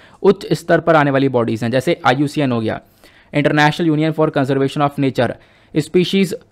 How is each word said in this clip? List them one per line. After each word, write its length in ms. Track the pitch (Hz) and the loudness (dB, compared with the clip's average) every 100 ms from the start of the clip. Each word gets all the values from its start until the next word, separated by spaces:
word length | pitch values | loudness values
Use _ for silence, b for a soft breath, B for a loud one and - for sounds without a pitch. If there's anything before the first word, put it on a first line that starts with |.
| B B | B B
उच्च 300 | 190 196 - | 0 2 -2
स्तर 280 | 160 - 165 | -6 0 0
पर 160 | 165 160 | 2 2
आने 140 | 143 | 2
वाली 180 | 135 135 | 2 0
बॉडीज़ 360 | 127 117 113 | 0 -2 -4
हैं, 80 | 117 | -2
जैसे 280 | 127 175 165 - | -2 -2 0 0
आईयूसीएन 460 | 131 143 151 135 | 0 -2 -2 -2
हो 80 | 117 | -2
गया, 200 | 110 95 - b b b b 143 | -4 -6 -12 b b b b 0
International 580 | 147 147 - - 170 | 2 4 2 2 0
Union 240 | 151 160 156 | 0 0 0
for 120 | 156 147 | 0 0
Conservation 540 | 135 135 135 151 143 | -2 0 -2 0 -2
of 100 | 147 | 0
Nature, 320 | 139 123 117 - b b b | -2 0 -2 -4 b b b
Species 580 | 160 147 185 175 196 190 - - | -6 -2 0 0 0 -2 -4 -14